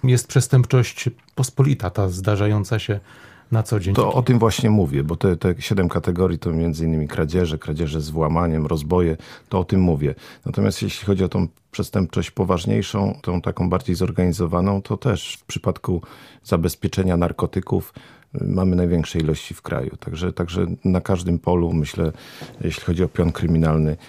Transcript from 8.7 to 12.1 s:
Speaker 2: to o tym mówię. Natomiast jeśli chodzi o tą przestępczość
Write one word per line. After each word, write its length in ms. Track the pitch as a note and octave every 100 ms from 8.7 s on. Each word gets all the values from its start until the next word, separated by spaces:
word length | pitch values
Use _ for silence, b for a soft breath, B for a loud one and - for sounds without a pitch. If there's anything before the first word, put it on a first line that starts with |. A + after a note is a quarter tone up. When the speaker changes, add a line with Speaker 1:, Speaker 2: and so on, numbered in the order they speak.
| D#2+ D2+ F2+ E2 D#2 B B B
Speaker 2:
to 100 | F#2
o 40 |
tym 180 | F2+ F#2+
mówię. 340 | F2+ D2 C#2+ - B B
Natomiast 360 | - G2+ G#2 -
jeśli 240 | G2+ -
chodzi 180 | G2+ F#2+
o 60 | F2+
tą 180 | G2 E2 _ _
przestępczość 600 | - E2 G2 F2+